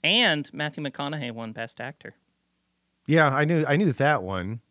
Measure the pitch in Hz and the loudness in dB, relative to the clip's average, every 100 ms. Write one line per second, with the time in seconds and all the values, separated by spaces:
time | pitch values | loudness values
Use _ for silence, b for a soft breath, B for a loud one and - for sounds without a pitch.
0 | 156 214 226 151 139 - 151 147 143 - | 2 2 2 0 -4 -6 -8 -6 -10 -6
1 | 143 151 123 113 113 110 113 - 123 - | -8 -6 -8 -10 -12 -10 -12 -10 -14 -14
2 | - _ _ _ _ _ _ _ _ _ | -20 _ _ _ _ _ _ _ _ _
3 | - 160 151 135 151 165 156 147 202 123 | 0 4 6 4 2 2 2 2 2 2
4 | 139 143 92 95 90 117 _ | 2 2 -2 -4 -4 -8 _